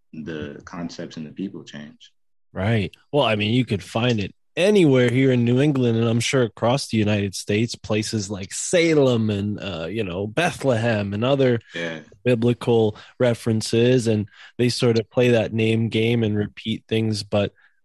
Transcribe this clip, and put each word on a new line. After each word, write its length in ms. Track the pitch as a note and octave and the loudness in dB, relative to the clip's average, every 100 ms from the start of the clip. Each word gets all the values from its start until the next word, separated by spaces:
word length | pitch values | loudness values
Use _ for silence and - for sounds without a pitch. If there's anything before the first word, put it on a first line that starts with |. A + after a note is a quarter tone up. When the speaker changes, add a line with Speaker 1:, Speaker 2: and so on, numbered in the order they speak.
| _ | _
Speaker 1:
the 480 | D#2 D2 D#2 D2 C#2+ - | -16 -12 -10 -10 -14 -16
concepts 520 | F2+ E2+ - E2 D#2+ | -12 -12 -10 -14 -12
and 80 | D2+ | -14
the 40 | |
people 320 | - G2 D#2+ | -10 -10 -10
change. 480 | - D2 D2 - - _ _ _ _ | -16 -16 -18 -20 -20 _ _ _ _
Speaker 2:
Right. 380 | F#2 G2+ A2+ F2 - _ | -6 0 0 -2 -8 _
Well, 140 | C#3+ A#2 | 0 2
I 100 | G#2+ | 0
mean, 180 | G#2+ | 0
you 120 | B2 A#2 | 0 0
could 180 | G2 | -4
find 360 | - A2+ B2+ A2 | -4 -2 0 0
it 140 | F#2+ - _ D3+ | -4 -12 _ 0
anywhere 540 | F#3+ G#3 D#3 B2+ B2 | 4 6 6 6 4
here 200 | B2+ C3+ | 4 2
in 140 | B2+ A#2 | 2 2
New 160 | B2+ | 4
England, 360 | D3+ C3+ A#2+ A2+ | 2 2 2 2
and 80 | A#2 | 2
I'm 120 | A#2 | 0
sure 220 | - C3+ | 0 0
across 440 | A2+ - A#2+ C#3 - | 0 0 0 0 0
the 100 | A2 | 0
United 380 | G#2 G#2 G2+ - | 2 0 -2 -6
States, 400 | - G#2 A#2+ - | -4 -2 -2 -6
places 560 | - A2 G#2 A2 F#2+ | -4 -4 -2 -4 -4
like 200 | G2 G2+ | -8 -10
Salem 760 | - - F3+ E3 D3+ C3+ A#2 G#2+ | -10 -2 2 4 4 4 2 0
and, 300 | G2+ G#2 - | -2 -4 -6
uh, 240 | G2 E2 E2 | -8 -8 -8
you 140 | A2 | -6
know, 220 | F#2+ F2 G#2 | -6 -6 -4
Bethlehem 880 | A2+ E3+ - C3+ A2+ A#2 G#2+ G2+ | -2 -2 -2 0 0 0 0 -2
and 100 | G2+ | -2
other 360 | B2 C#3 C3 A#2 - - | 0 2 2 0 -4 -8
Speaker 1:
Yeah. 240 | A2+ D#2+ - - B2 | -8 -8 -14 -6 0
Speaker 2:
biblical 720 | A#2 A#2+ A#2+ - A#2 G#2+ - - - | 2 2 0 2 2 2 -2 -14 -2
references, 880 | B2 A#2 A#2+ A2 - A2+ A#2+ B2+ A2+ | 0 0 0 -2 0 2 4 4 2
and 200 | G#2+ G#2 - - - | 0 -2 -10 -18 -2
they 120 | B2 | -2
sort 280 | - B2 A2+ | 2 2 2
of 100 | G#2+ | 0
play 180 | - B2 | 0 4
that 240 | A#2 G2+ | 4 2
name 360 | A2 A2 A2+ A2+ | 0 0 0 0
game 340 | A2 A2+ A#2+ | 0 0 0
and 120 | A2 G#2 | 0 -2
repeat 480 | G#2 - A2 A2 - | -4 -6 -8 -8 -4
things. 340 | A2 A2 G#2 | -2 0 -4
But 300 | G2+ G#2 G2+ - _ _ | -2 -2 -2 -6 _ _